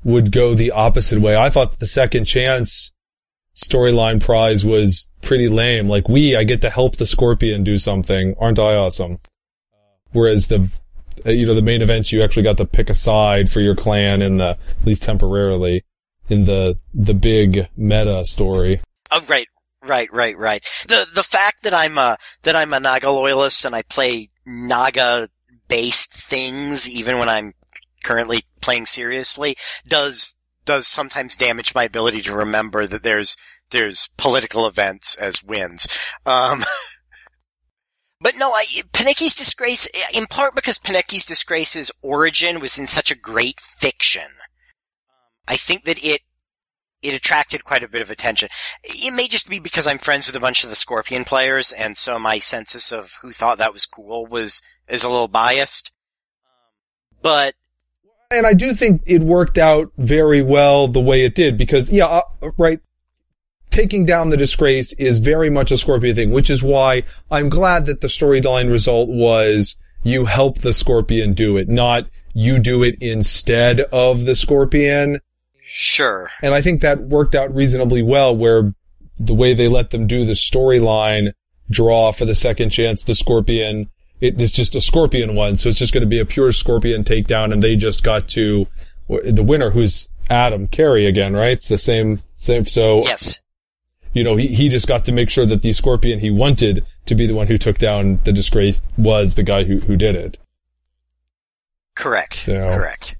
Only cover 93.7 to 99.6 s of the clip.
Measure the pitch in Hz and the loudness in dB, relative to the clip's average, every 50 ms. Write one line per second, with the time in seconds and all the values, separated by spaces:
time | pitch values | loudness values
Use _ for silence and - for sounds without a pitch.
93.7 | _ _ _ _ _ _ _ - - 123 117 117 110 107 127 139 127 104 143 147 | _ _ _ _ _ _ _ -6 -2 -2 0 2 2 0 0 0 2 2 2 2
94.7 | 127 123 - - 135 120 - - 123 123 120 113 - - 123 107 110 98 - 113 | 2 0 0 0 0 0 0 0 0 0 0 0 2 2 2 2 2 2 0 0
95.7 | 104 - - 135 127 113 - 123 117 104 107 107 101 101 123 143 139 - 120 104 | 0 2 2 2 2 4 2 2 2 0 -2 0 2 2 4 2 2 2 2 0
96.7 | 98 95 - - - - - - 117 104 117 107 107 107 104 98 113 101 - 117 | 0 0 -2 -4 -8 -16 -6 -2 0 0 2 2 0 0 0 2 0 2 2 0
97.7 | 98 - 113 107 104 101 101 98 95 92 - - 101 98 104 - - 110 98 101 | 0 2 0 0 0 0 0 0 2 2 2 2 2 2 2 2 2 2 2 4
98.7 | 98 - - - - - 107 107 110 107 104 95 87 - 101 90 101 98 | 2 0 -2 -2 0 2 2 4 4 4 2 2 2 2 2 2 2 0